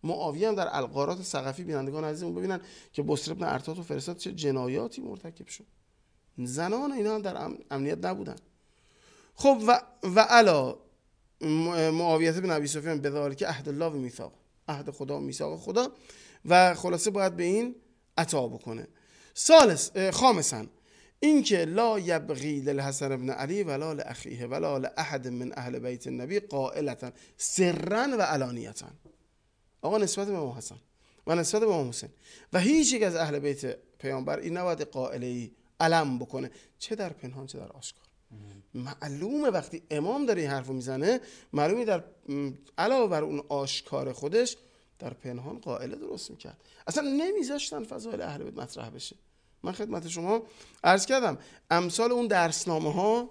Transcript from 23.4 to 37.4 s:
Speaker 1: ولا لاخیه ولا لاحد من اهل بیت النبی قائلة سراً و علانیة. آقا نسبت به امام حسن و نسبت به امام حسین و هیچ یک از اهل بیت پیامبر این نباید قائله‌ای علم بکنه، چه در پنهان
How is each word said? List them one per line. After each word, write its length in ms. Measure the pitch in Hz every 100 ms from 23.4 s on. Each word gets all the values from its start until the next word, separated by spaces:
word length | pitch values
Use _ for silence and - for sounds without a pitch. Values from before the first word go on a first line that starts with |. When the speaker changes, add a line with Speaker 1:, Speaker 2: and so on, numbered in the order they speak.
| 139 196
Speaker 1:
ولا 300 | 180 139 156
لاخیه 540 | 151 - 123 - 120 120
ولا 300 | 135 160 139
لاحد 500 | 131 - 156 143 127
من 240 | 123 123 127
اهل 220 | 123 127
بیت 280 | 123 123 131
النبی 320 | 127 123 202
قائلة 720 | 202 143 - - 147 120 127 - - _
سراً 800 | - - 180 165 - 208 269 247
و 40 |
علانیة. 520 | 180 151 131 120 113 104 - - - _ _ _ _ _ _ _
آقا 160 | 151 214
نسبت 300 | 196 202 202
به 60 |
امام 240 | 196 139 120
حسن 180 | - - _ _ _ _ -
و 80 | 165
نسبت 260 | 170 214
به 60 | 220
امام 220 | 175 131
حسین 200 | 117 - _ - - -
و 60 | 180
هیچ 340 | 196 320 285
یک 100 | 247
از 120 | 208 170
اهل 240 | 160 147
بیت 380 | 143 139 135 117 _ _
پیامبر 400 | 135 135 131 151
این 180 | 165 170
نباید 240 | 180 165
قائله‌ای 680 | 147 135 127 123 123 123 113 _ _ _
علم 400 | 165 165 147 127
بکنه، 320 | 127 135 131 - - _
چه 160 | - 220
در 140 | 190
پنهان 340 | 151 165 135